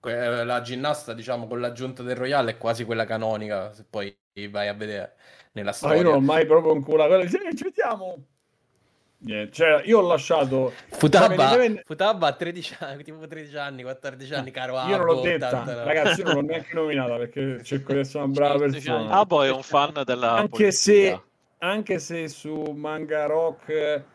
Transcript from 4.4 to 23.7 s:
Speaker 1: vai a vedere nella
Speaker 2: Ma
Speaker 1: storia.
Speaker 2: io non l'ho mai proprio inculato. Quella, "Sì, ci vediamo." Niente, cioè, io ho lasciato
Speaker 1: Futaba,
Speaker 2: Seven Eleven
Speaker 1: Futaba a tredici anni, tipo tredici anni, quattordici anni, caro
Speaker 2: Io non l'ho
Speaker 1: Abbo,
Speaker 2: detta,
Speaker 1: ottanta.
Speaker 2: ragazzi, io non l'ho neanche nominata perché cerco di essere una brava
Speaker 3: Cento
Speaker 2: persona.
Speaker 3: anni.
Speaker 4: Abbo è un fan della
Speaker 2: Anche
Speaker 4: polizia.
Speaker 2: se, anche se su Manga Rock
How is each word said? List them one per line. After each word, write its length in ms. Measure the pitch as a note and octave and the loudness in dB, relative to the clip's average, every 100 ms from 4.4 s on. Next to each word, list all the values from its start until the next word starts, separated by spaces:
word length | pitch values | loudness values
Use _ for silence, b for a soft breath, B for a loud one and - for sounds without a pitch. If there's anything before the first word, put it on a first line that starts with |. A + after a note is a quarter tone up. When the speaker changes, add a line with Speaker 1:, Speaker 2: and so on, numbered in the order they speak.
| G2+ | -10
Speaker 1:
vai 180 | G2+ G2+ | -4 -4
a 60 | |
vedere 400 | G#2 G#2+ G2+ - _ b b b | -6 -8 -8 -10 _ b b b
nella 160 | - G2+ | -8 -8
Speaker 2:
Ma 60 | - | -4
Speaker 1:
storia. 180 | C#3+ D#3 | 0 4
Speaker 2:
io 60 | |
non 80 | F3 C#3 | 4 4
l'ho 40 | |
mai 260 | C#3 D#3 D#3 | 4 2 6
proprio 280 | D#3+ D#3+ | 4 6
inculato. 420 | D#3 C3+ D#3 D3+ F#3 | 0 2 2 6 4
Quella, 140 | F3+ | 4
"Sì, 80 | F#4 F#4+ A#3+ | -2 -4 -6
ci 80 | |
vediamo." 540 | F#4 G4 C4 G3+ F#3 D3 C3+ _ _ _ _ _ _ _ _ _ | -8 -2 -2 -2 -8 -12 -18 _ _ _ _ _ _ _ _ _
Niente, 340 | A2 G#2+ G#2 | -10 -8 -8
cioè, 280 | - D#3+ D3+ E3+ | 0 4 4 6
io 140 | A3 | 4
ho 80 | F3+ | 6
lasciato 640 | D#3+ C#3 D#3+ C3+ C3 C3 - - | 2 2 0 2 0 -2 -4 -18
Speaker 1:
Futaba, 380 | - D#3 F3+ G3+ | 2 6 8 6
Speaker 2:
Seven 100 | F3 C3+ | 6 6
Eleven 280 | A#3+ A#3+ G3+ - | 6 4 0 -8
Speaker 1:
Futaba 420 | D#3 G3 G#3+ D#3+ | -2 0 2 0
a 60 | |
tredici 420 | C3+ E3+ F3 - - | 0 -8 -8 -14 -12
anni, 220 | D3+ C#3 | -14 -14
tipo 220 | C#3+ D#3 D#3 | -16 -18 -16
tredici 300 | D#3 D3 D3 | -16 -14 -10
anni, 240 | C#3+ C3 | -10 -10
quattordici 520 | B2+ C3 C#3 B2+ C3 C#3+ | -12 -10 -12 -14 -8 -8
anni, 160 | C3 | -8
caro 220 | C3 B2+ C3 B2+ | -8 -6 -4 -2
Speaker 2:
Io 100 | G3 | 0
non 80 | E3+ | 2
l'ho 60 | |
Speaker 1:
Abbo, 80 | D#3 | 2
Speaker 2:
detta, 260 | D3 E3 C3 | 2 -2 -2
Speaker 1:
ottanta. 360 | B2 A#2+ A#2+ | -4 -4 -6
Speaker 2:
ragazzi, 360 | A#2 D#3 D#3 E3 | -2 2 2 2
io 60 | F3+ | 0
non 80 | D3 | -2
l'ho 60 | |
neanche 320 | C#3+ D#3+ - E3 | -2 -6 -6 -4
nominata 400 | D#3 C#3+ B2+ A#2 | -2 -2 -2 -4
perché 460 | A#2+ - C3+ B2+ | -6 -6 -6 -6
cerco 300 | A#2+ C3+ C3+ | -6 -8 -2
di 60 | C#3 | -2
essere 240 | C3+ D3+ C#3 | -2 -4 -2
una 80 | |
brava 200 | C#3 C#3+ C#3+ | 2 2 2
Speaker 3:
Cento 120 | C#3+ | 0
Speaker 2:
persona. 240 | C3+ C#3 D#3+ | -2 -2 -4
Speaker 3:
anni. 80 | A2 | 2
Speaker 4:
Abbo 300 | F#3+ G#3 D#3+ | 2 4 4
è 60 | C3+ | 4
un 120 | C3 | 0
fan 400 | C3 D3 D3 D3+ | 0 2 2 -2
della 300 | C3 B2 A#2+ | -2 0 2
Speaker 2:
Anche 160 | A2+ G#3+ | 2 2
Speaker 4:
polizia. 680 | - G#3 F#3 - G#3 F#3+ F#3 | 2 2 4 6 6 6 0
Speaker 2:
se, 60 | _ _ _ _ | _ _ _ _
anche 400 | F3 G#3 G#3 F#3 | -4 -2 -2 -4
se 280 | C#3+ E3+ D#3+ | -4 -8 -8
su 460 | - D3+ D#3 D#3 D3 | -12 -10 -8 -6 -8
Manga 500 | D3+ D#3 D#3 D3+ D3 | -8 -8 -4 -2 0
Rock 800 | D#3 E3 D#3+ - | 0 0 -4 -6